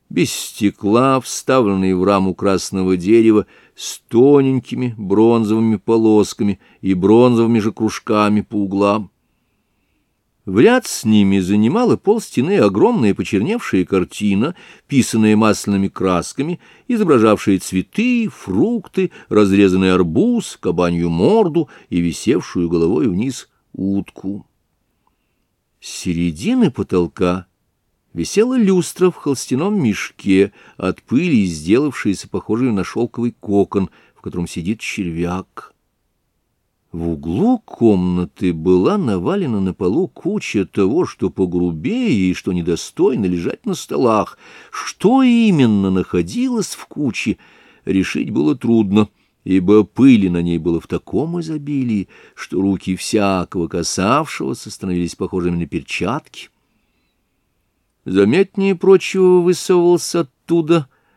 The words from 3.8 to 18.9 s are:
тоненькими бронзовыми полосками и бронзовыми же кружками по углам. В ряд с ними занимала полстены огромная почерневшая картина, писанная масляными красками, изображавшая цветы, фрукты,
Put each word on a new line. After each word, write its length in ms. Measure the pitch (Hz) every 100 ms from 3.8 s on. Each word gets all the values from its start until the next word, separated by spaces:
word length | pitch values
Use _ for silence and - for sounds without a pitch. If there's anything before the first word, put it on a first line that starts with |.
| - -
тоненькими 920 | _ 117 139 143 135 131 - 120 123 110
бронзовыми 760 | 95 101 113 117 107 110 113 104
полосками 840 | - 113 110 107 101 - 104 95 _ _
и 100 | 95
бронзовыми 680 | 92 95 113 123 117 113 117
же 120 | 107
кружками 680 | - 107 - - 107 104 104
по 140 | - 104
углам. 540 | 98 98 101 107 95 _ _ _ _ _ _ _ _ _ _ _ _ _ -
В 120 | 92
ряд 280 | 190 254 -
с 180 | -
ними 340 | 110 107 98 98
занимала 580 | 90 107 110 202 240 120
полстены 640 | - 226 - - 147 196
огромная 560 | 107 175 208 226 107
почерневшая 720 | 95 92 98 135 233 - 95
картина, 720 | 85 95 87 - 104 98 143 - - - _
писанная 480 | 139 113 110 107 107
масляными 520 | 110 98 - 98 98
красками, 720 | - 92 87 82 - 151 170 _ _ -
изображавшая 720 | 233 185 131 110 101 - 95
цветы, 680 | - 92 - - 240 240 214
фрукты, 840 | - - 95 196 233 -